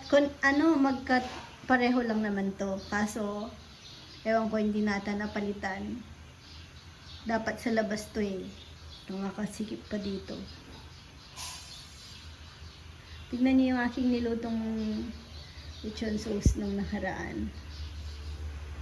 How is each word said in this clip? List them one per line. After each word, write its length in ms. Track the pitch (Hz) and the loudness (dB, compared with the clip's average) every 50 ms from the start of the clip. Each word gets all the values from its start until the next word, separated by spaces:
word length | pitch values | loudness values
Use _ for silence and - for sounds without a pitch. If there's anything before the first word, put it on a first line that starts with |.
| - | 2
kon-, 240 | - - 285 285 285 - - | 6 8 8 8 6 4 4
ano, 400 | - 277 277 285 311 330 330 277 | 4 6 6 8 8 8 8 8
magka-, 480 | 269 269 262 247 - - 254 247 247 - - - - - - - - | 6 6 4 2 2 4 4 4 4 2 -4 -8 -10 -12 -14 -6 2
pareho 320 | - 254 247 247 240 247 254 240 | 4 6 6 8 6 6 6 4
lang 160 | 226 214 220 214 | 4 4 2 2
naman 320 | 208 202 196 196 196 196 | 2 2 2 2 0 0
to. 240 | - 202 196 190 190 - | -2 -2 -2 -2 -2 -4
Kaso, 640 | - 208 202 214 214 - 233 208 202 208 208 208 233 - - - - - - - - - - - - - - - | -2 0 2 2 2 0 0 -2 -2 -2 -4 -6 -8 -10 -12 -16 -18 -18 -18 -18 -16 -16 -16 -16 -18 -14 -4 0
ewan 240 | 220 220 226 226 | 4 4 4 4
ko, 160 | 214 220 220 214 | 4 2 2 2
hindi 240 | 214 208 214 208 | 4 4 4 4
nata 240 | 208 202 202 202 208 202 202 | 4 2 2 0 0 -2 0
napalitan. 800 | 214 208 - 220 202 202 202 202 - 190 190 202 208 208 214 254 - - - - - - - - - - - - - - - - - - - - - - - - - | -2 -2 -2 -2 -2 -2 -2 -2 -2 -4 -4 -4 -4 -4 -6 -6 -8 -12 -16 -16 -18 -18 -18 -20 -18 -18 -16 -16 -16 -16 -16 -18 -18 -18 -18 -18 -16 -16 -14 -8 -4
Dapat 320 | 220 226 220 220 220 214 - | 0 0 0 0 -2 -4 -2
sa 160 | - 240 226 | 0 2 2
labas 320 | 220 214 196 214 208 - - - | 4 2 2 0 -2 -4 -4 -2
to 80 | 220 208 | 0 0
eh. 240 | 202 190 185 185 196 196 - - - - - - - - - - | 0 0 -4 -6 -8 -10 -12 -14 -16 -16 -16 -16 -16 -16 -14 -10
Ito 160 | - 190 190 | -8 -6 -4
nga, 160 | 196 196 190 | -4 -4 -2
kasikip 480 | - 214 202 - - 220 214 - - - - | -2 -4 -4 -4 -4 -6 -4 -6 -8 -8 -6
pa 80 | - 208 | -4 -4
dito. 400 | 196 202 196 190 - - - - 196 - - - - - - - - - - - - - - - - - - - - - - - - - - - - - - - - - - - - - - - - - - - - - - - - - - - - - - - - - - | -2 -2 -4 -4 -4 -6 -8 -8 -10 -10 -12 -14 -16 -16 -16 -16 -16 -16 -16 -18 -18 -18 -18 -18 -18 -16 -14 -12 -10 -10 -10 -12 -12 -14 -14 -14 -14 -16 -16 -16 -16 -16 -14 -14 -14 -14 -14 -14 -16 -16 -16 -16 -16 -16 -16 -16 -16 -16 -16 -16 -16 -16 -14 -14 -10 -4 0
Tignan 240 | 240 254 262 262 262 | 4 6 8 8 8
niyo 160 | 262 254 254 | 8 6 6
yung 80 | 247 240 | 4 4
aking 320 | 247 240 269 247 247 247 | 2 2 2 4 4 4
nilutong 460 | 240 233 233 233 226 233 233 226 226 220 220 220 220 220 214 214 220 233 240 220 - 226 - - - - - - - - - - - - | 4 4 2 2 0 0 0 0 0 0 0 0 0 0 0 0 0 -2 -4 -6 -10 -12 -12 -14 -14 -14 -14 -14 -14 -12 -12 -10 -8 -6
lechon 320 | 220 214 - 233 220 214 | -6 -4 -2 -2 0 0
sauce 400 | 214 - 220 214 202 - - - | 0 0 0 2 4 6 6 6
nung 240 | - 208 202 196 202 | 4 2 0 0 0
nakaraan. 720 | 202 - - 202 185 190 165 127 175 - - - 214 214 - - - - - - - - - - - - - - - - - - - - - - - - - - | -2 0 -2 -2 -2 -2 -2 -4 -4 -6 -4 -4 -4 -4 -6 -8 -10 -10 -10 -8 -8 -8 -8 -10 -10 -10 -10 -10 -8 -8 -8 -6 -6 -8 -8 -8 -10 -10 -10 -10